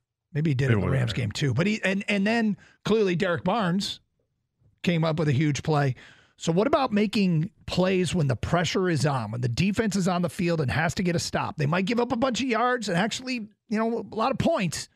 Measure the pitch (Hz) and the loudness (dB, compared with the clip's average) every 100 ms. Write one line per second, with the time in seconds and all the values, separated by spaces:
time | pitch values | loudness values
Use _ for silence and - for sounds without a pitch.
0 | _ _ _ 147 156 127 135 107 90 131 | _ _ _ -2 0 0 2 2 2 0
1 | 123 110 113 - 143 117 190 220 190 196 | 0 -2 -4 -2 -2 0 0 0 0 -2
2 | 208 202 196 233 220 196 - _ - 220 | -2 0 2 2 0 -2 -8 _ 0 2
3 | 196 175 175 170 185 226 180 185 196 - | 4 2 0 0 0 0 2 0 -2 -8
4 | _ _ _ _ _ _ _ _ - 170 | _ _ _ _ _ _ _ _ 0 2
5 | 165 156 151 127 156 139 - 151 139 120 | 2 0 0 2 2 0 0 0 0 -2
6 | - - _ - - 165 247 311 269 208 | -12 -20 _ -8 -2 2 2 2 2 2
7 | 214 220 190 160 170 _ - - 185 190 | 2 2 2 2 0 _ -6 0 2 2
8 | 175 180 143 117 - 165 170 214 180 156 | 0 0 0 0 0 0 0 0 0 2
9 | 147 139 107 120 123 120 185 208 226 196 | 0 0 -4 -4 -4 0 0 0 0 0
10 | 185 175 175 - 170 165 131 107 160 - | 0 0 -2 -2 -2 0 0 0 0 0
11 | 180 170 - 156 120 - 139 175 190 240 | 0 0 -2 -4 -4 -2 0 0 0 0
12 | 240 254 262 226 262 220 247 247 208 170 | 0 0 0 -2 -2 0 0 0 -2 0
13 | 208 - 254 247 214 _ - 214 226 233 | -2 -4 -8 -8 -10 _ -6 -2 -2 -4
14 | 196 208 233 262 339 330 180 - - | -6 -4 -2 0 0 0 -2 -4 -12